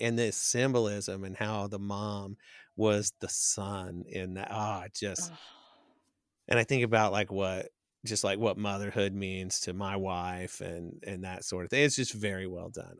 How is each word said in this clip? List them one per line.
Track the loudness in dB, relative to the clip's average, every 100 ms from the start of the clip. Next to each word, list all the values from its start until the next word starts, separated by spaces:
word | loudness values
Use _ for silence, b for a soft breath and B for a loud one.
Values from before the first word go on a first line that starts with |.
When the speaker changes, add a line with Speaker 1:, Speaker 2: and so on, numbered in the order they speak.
Speaker 1:
And | 0 2
the | 2
symbolism | 2 2 4 4 4 2 0 -4 -6
and | -6 -4
how | -2 0 -2
the | -4
mom | -4 -2 -2 -4 -6 -12 B B B 2
was | 4 6 2 -4
the | -4
sun | 0 0 0 -2 -4 -4 -8 -6
in | -6 -4
that, | -6 -4
ah, | -2 -2 -2 -6
just | -6 -4 -4 -6
Speaker 2:
Oh. | -8 B B B B B B B _ _ _ 0
Speaker 1:
and | 2
I | 4
think | 4
about, | 4 6 6
like, | 4 0
what, | 0 0 -2 -6 _ _ _ -4
just, | 0
like, | 2 4
what | 2 2
motherhood | 0 0 0 2 2
means | 2 -2 -2 -2 -4
to | -4
my | -4 -2 0
wife | 0 -2 -2 -4 -6 -8
and, | -8 -6 -8 -10 -8
and | -6 -6
that | -8
sort | -6 -6 0
of |
thing. | 6
It's | 6 6
just | 0
very | 0 -2 -2 -4
well | -6 -8
done. | -10 -12 -8